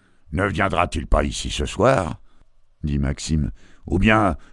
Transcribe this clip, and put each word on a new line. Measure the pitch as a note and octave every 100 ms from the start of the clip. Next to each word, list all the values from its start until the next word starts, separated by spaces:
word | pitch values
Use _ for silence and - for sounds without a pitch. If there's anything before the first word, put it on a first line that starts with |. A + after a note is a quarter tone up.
| _ _ -
Ne | F2+ G2
viendra-t-il | F2 G2 E2+ F2 E2 B1+
pas | D2
ici | D2 - -
ce | - C#2+
soir ? » | - A2+ C3+ E2+ - - - - _ - _
dit | D2+ C#2+
Maxime. « | C#2 - - D#2 C#2 - - - -
Ou | F#2+
bien | G#2+ A2 G2 - -